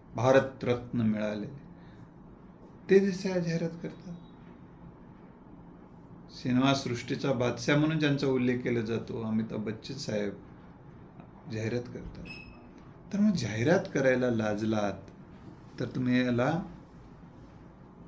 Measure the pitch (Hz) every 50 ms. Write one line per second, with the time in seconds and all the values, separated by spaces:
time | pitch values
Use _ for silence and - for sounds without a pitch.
0 | - - - 117 117 131 131 135 135 - - - - 120 123 120 - - - 120
1 | 113 110 107 107 107 107 107 104 101 - - - - - - - - - - -
2 | - - - - - - - - - - - - - - - - - - 185 196
3 | 196 202 180 - - 190 185 180 170 165 165 170 175 165 - - - - - -
4 | - 185 170 - - - - - - - - - - - - - - - - -
5 | - - - - - - - - - - - - - - - - - - - -
6 | - - - - - - - - - 131 123 127 131 139 135 135 - 127 120 117
7 | - - 139 110 - 139 131 117 123 120 110 - - - 147 147 151 156 160 156
8 | 151 143 139 135 147 135 131 127 123 123 123 123 123 127 120 117 110 110 117 110
9 | - - 120 113 113 110 110 110 110 - 120 113 104 113 107 - - - 117 -
10 | - - 107 104 104 101 92 - - - - - - - - - - - - -
11 | - - - - - - - - - - 113 107 110 110 120 123 120 - - -
12 | - - - 95 87 - - - - - - - - - - - - - - -
13 | - - - 202 208 214 185 147 120 101 104 110 120 151 175 185 180 - - 151
14 | 131 131 127 123 127 123 117 110 110 107 104 104 110 110 110 107 104 101 95 -
15 | - - - - - - - - - - - - - - - - 127 113 - 131
16 | 127 123 123 123 127 123 120 117 123 147 156 170 - - - - - - - -
17 | - - - - - - - - - - - - - - - - - - - -
18 | -